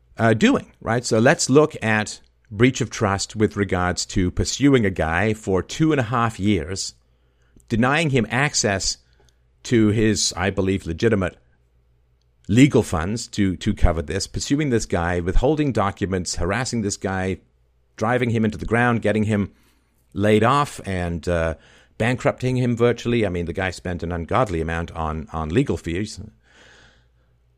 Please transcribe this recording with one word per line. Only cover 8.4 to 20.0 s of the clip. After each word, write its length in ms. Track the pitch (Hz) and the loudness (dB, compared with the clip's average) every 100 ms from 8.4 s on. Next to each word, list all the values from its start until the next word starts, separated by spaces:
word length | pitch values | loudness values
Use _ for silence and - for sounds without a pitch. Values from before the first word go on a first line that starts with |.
| 143 - 113 95 - - _ _ _ _ _ _ | -2 0 0 0 -2 -6 _ _ _ _ _ _
to 260 | - 117 107 | 0 4 4
his, 460 | 107 110 104 - - | 4 2 2 -2 -2
I 140 | 95 | -2
believe, 340 | 98 95 95 | 0 0 -2
legitimate 540 | 82 82 113 107 90 - _ _ _ _ _ _ _ _ _ _ - | -4 -2 0 2 0 -4 _ _ _ _ _ _ _ _ _ _ 0
legal 320 | 110 143 123 | 4 6 6
funds 460 | 101 82 87 117 - | 2 -2 -4 -6 -6
to, 280 | - 98 85 | -2 0 0
to 160 | - | -4
cover 260 | 101 92 82 | 2 2 2
this, 240 | 73 92 - | -4 -6 -6
pursuing 440 | - - 143 151 | -8 -4 -2 0
this 160 | 117 - | -2 0
guy, 340 | 92 85 87 | -2 -2 -2
withholding 500 | 85 90 127 156 147 | 0 2 2 2 0
documents, 640 | 107 98 - 95 92 87 - | 0 -2 -2 -4 -4 -4 -4
harassing 440 | 87 101 131 117 | -2 -2 -4 -4
this 160 | 101 - | -4 -4
guy, 420 | 101 95 95 92 _ _ _ _ _ - | -4 -2 -2 -4 _ _ _ _ _ -4
driving 340 | 113 123 123 | 0 2 2
him 140 | 110 | 2
into 140 | 110 90 | 0 -2
the 80 | 87 | -2
ground, 360 | 117 123 117 | 2 2 2
getting 220 | 101 107 | 2 0
him 280 | 107 104 98 - _ _ _ _ | 2 0 -2 -8 _ _ _ _